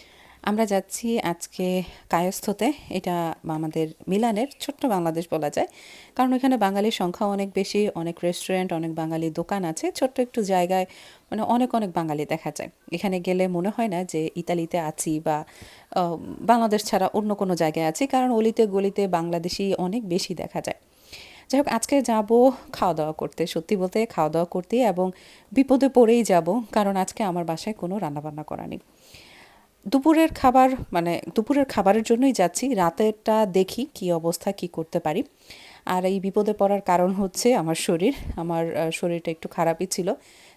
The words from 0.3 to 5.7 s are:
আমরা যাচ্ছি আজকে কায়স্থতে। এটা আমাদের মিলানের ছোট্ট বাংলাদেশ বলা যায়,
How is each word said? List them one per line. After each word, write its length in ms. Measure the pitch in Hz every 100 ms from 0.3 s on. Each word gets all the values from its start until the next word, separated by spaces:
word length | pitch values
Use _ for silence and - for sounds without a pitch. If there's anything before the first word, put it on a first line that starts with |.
| -
আমরা 240 | - 208 220
যাচ্ছি 540 | 196 185 - 233 233
আজকে 600 | - 170 - - 185 185 175 - -
কায়স্থতে। 640 | 170 180 196 - 202 226 294 -
এটা 440 | 185 185 175 165 -
আমাদের 460 | 165 156 160 160 160 - -
মিলানের 380 | 190 233 208 277 -
ছোট্ট 260 | - 277 269
বাংলাদেশ 380 | 190 165 160 175
বলা 200 | 160 147
যায়, 160 | - 370